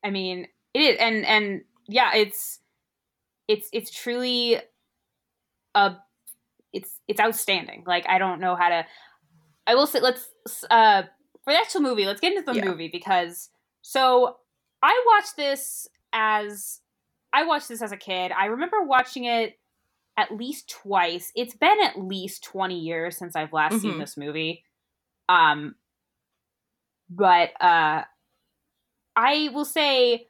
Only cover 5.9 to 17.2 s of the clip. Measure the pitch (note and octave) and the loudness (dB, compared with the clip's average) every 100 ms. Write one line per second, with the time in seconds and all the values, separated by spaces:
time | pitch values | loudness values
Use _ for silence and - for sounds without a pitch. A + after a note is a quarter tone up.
5.9 | F3+ _ _ - - _ _ _ - - | -2 _ _ -20 -20 _ _ _ -14 -12
6.9 | - - G#3 G#3+ A3+ - F#3+ - - F3 | -20 -8 0 0 0 -2 -4 -4 -14 -4
7.9 | F3 - F#3 F#3+ E3+ F#3 F3 F3 E3+ E3 | -2 0 0 0 -2 -4 0 2 2 -4
8.9 | - - _ _ _ _ _ - A#3+ D4 | -14 -20 _ _ _ _ _ 2 2 4
9.9 | - B3+ B3 - _ - - - A#3 A3 | 2 0 -2 -10 _ -14 -14 2 6 8
10.9 | G3+ F#3 _ _ _ - D#4 A4 G4 C#4 | 6 2 _ _ _ 0 0 0 0 0
11.9 | A#3 G3 G3 F4 G4 D4+ A#3+ G3 E3+ E3 | 0 -2 0 -2 -2 -4 -2 -2 -4 -8
12.9 | F3 F#3 F#3 F3 F3 - _ _ _ - | -10 0 0 0 -8 -18 _ _ _ -6
13.9 | C4+ C4 B3 B3+ - _ _ _ _ C#4+ | 0 4 4 4 -2 _ _ _ _ 2
14.9 | A#4 A#4+ G#4+ G#4 - C#4+ C#4 - - - | 4 6 4 4 -6 -4 -4 -6 -12 -14
15.9 | _ _ A3+ A3 G#3+ G#3 G#3 - - _ | _ _ -2 0 0 -2 -10 -14 -14 _
16.9 | _ _ _ | _ _ _